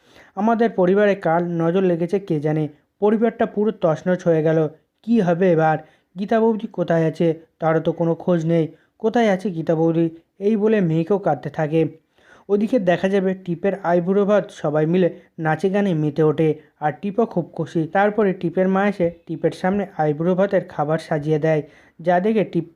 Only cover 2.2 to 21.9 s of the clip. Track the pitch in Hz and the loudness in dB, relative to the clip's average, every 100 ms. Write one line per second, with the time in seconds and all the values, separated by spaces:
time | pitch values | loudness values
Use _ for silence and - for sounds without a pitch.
2.2 | 196 156 151 156 151 - _ _ 202 214 | -2 -2 0 -2 -2 -8 _ _ 0 2
3.2 | 233 233 226 - 214 214 170 156 180 180 | 0 0 -4 -2 -4 0 0 0 -2 -2
4.2 | 175 160 156 160 156 - _ _ - 233 | 2 2 2 0 0 -6 _ _ -2 0
5.2 | 180 170 190 160 160 156 - _ _ 175 | 2 2 2 4 2 0 -6 _ _ -12
6.2 | 208 226 220 226 220 - 170 165 160 151 | -2 0 2 0 -6 -6 0 2 0 0
7.2 | 170 160 - _ 160 160 160 160 165 165 | 0 -2 -8 _ 0 0 0 -2 -2 -2
8.2 | - 175 160 170 160 - _ _ 220 240 | 0 -2 2 0 0 -6 _ _ -2 0
9.2 | 226 185 208 165 160 160 165 165 165 165 | 0 0 -4 -6 -2 0 2 2 -2 -4
10.2 | _ _ 202 226 214 220 175 160 165 202 | _ _ -2 0 2 2 2 0 0 0
11.2 | 190 147 151 - 156 165 156 - _ _ | 0 -2 -4 -6 -2 0 0 -4 _ _
12.2 | _ - - 202 220 254 180 170 196 196 | _ -20 -4 -2 0 0 2 0 2 0
13.2 | 185 190 185 165 196 185 170 175 175 190 | 0 -4 -6 -4 -2 -2 0 0 2 0
14.2 | 196 208 175 - 156 151 156 180 175 - | 2 2 0 -6 -2 0 2 2 0 -2
15.2 | _ - 156 156 196 196 202 160 151 147 | _ -6 -2 0 0 0 0 0 -2 2
16.2 | 156 147 160 151 - _ 151 143 202 196 | 0 2 0 0 -8 _ -6 -4 -6 -2
17.2 | 226 - 143 - 156 170 156 196 208 208 | -2 -2 -6 -8 -4 -4 -2 2 0 2
18.2 | 202 185 170 170 185 190 202 196 170 170 | 0 0 -4 0 0 2 0 0 -2 -2
19.2 | - 156 160 - 185 202 196 - 156 147 | -12 -4 -4 -2 -2 -2 -4 -2 -2 0
20.2 | 165 180 196 196 185 - 147 160 - 160 | 0 0 2 0 -2 -6 -2 -2 -2 -4
21.2 | 147 156 160 156 147 - _ | -2 0 0 0 -4 -16 _